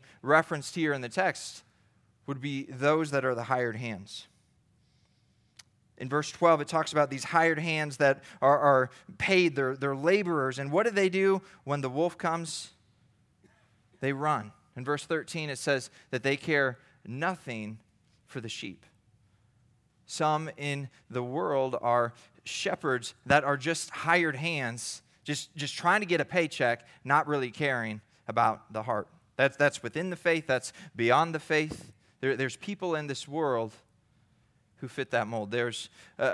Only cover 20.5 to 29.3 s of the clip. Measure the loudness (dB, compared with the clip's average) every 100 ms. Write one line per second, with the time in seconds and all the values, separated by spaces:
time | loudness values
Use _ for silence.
20.5 | -8 -6 -6 -8 -14 _ -6 -4 -4 0
21.5 | 0 0 -2 2 2 2 -4 -20 _ -12
22.5 | -6 -4 -2 -2 -2 -4 -14 2 4 4
23.5 | -2 -2 -4 -6 -6 0 2 2 -2 -6
24.5 | -4 -6 -6 -10 -12 -16 _ -6 -6 -6
25.5 | -10 -10 -2 2 2 2 0 0 0 -2
26.5 | 0 0 0 -4 -18 2 2 2 -2 -2
27.5 | -2 -2 0 -4 -8 -12 _ -6 2 2
28.5 | 2 -6 -8 -4 -4 -4 _ _